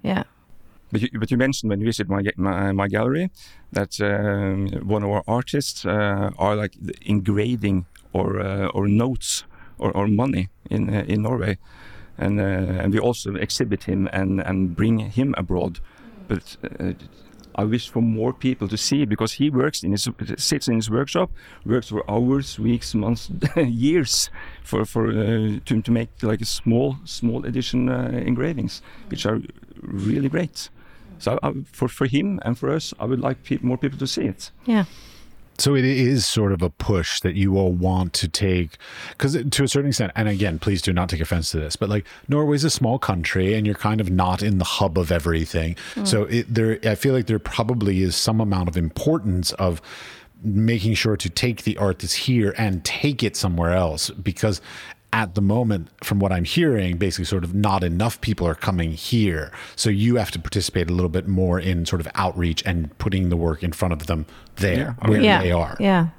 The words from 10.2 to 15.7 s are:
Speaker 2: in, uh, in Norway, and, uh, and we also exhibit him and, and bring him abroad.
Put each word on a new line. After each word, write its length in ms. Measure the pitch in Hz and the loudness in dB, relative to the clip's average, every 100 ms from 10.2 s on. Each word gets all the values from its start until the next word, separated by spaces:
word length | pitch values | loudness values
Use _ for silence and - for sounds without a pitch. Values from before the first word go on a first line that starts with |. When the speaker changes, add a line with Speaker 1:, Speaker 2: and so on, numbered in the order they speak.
| 131 - 95 - - | 2 0 -2 -8 -4
Speaker 2:
in, 240 | 107 98 107 | -2 0 -2
uh, 80 | - | 0
in 160 | 104 | 0
Norway, 340 | 107 123 - 95 - - - - - - | 0 0 -2 -4 -8 -20 -20 -18 -18 -4
and, 220 | 98 104 | -2 0
uh, 40 | |
and 500 | 98 95 92 92 - | 0 0 -2 0 2
we 60 | 107 | 2
also 360 | 104 120 101 101 | 2 -2 -6 -4
exhibit 480 | 104 - 120 101 | -4 -2 0 -2
him 240 | - 95 95 | -2 0 0
and, 260 | 98 95 98 | 0 0 0
and 360 | - 95 95 85 | 0 0 0 2
bring 220 | 110 113 | 2 2
him 360 | 107 117 135 - | 0 0 0 0
abroad. 420 | 90 90 65 | -2 0 -2